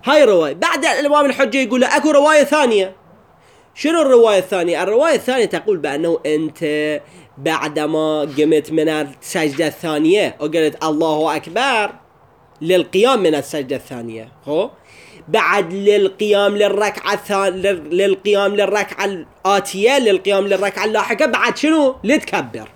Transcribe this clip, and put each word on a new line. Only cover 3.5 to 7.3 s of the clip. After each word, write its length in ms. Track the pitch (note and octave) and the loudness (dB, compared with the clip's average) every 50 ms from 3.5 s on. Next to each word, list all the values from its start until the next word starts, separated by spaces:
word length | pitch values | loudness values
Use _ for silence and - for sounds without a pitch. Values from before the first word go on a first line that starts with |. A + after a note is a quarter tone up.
| _ _ _ _ _ | _ _ _ _ _
شنو 280 | - - D4 E4 E4+ D#4 | -6 -4 -2 0 2 4
الرواية 360 | C4+ B3+ A#3+ A3+ A3 G#3+ F#3+ | 6 6 6 6 6 4 2
الثانية؟ 440 | F3+ F#3 - F#3 E3+ F3 E3+ D3 E3+ | 0 0 -4 -4 -2 -2 -2 -2 -2
الرواية 320 | F3+ G#3 A#3 D4 E4 D4+ | 0 0 2 2 2 2
الثانية 300 | A3 - - B3+ C4 A3+ | 0 0 -2 -2 0 0
تقول 320 | F3+ - E3+ - G#3+ G#3 | -2 -2 -4 -2 -2 -4
بأنه 420 | F3 C#3+ D3+ C#3 D3 D#3+ E3 E3 D#3+ - | -2 -2 -4 -4 -2 -2 -2 -2 -2 -2
أنت 760 | C#3+ D#3 D3+ D#3+ D#3 C#3+ - E3+ D3+ D3+ D3+ D3+ D3+ D3+ D3 - - - - - - | -2 -2 -2 -2 -4 -8 -6 -6 -4 -2 -2 -2 -2 -4 -6 -8 -14 -20 -20 -20 -20